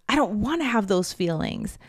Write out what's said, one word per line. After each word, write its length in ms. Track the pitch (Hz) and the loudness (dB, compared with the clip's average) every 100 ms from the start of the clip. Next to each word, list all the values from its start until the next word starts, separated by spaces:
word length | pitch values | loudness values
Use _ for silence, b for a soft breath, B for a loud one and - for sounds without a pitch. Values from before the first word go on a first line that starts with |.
| - | 0
I 80 | 285 | 2
don't 240 | 226 208 | 2 0
want 200 | 226 330 | 0 0
to 60 | 277 | 0
have 220 | 233 196 | 0 2
those 240 | 185 180 | 2 0
feelings. 680 | - 175 160 - - - - | -2 -2 0 -2 -4 -8 -10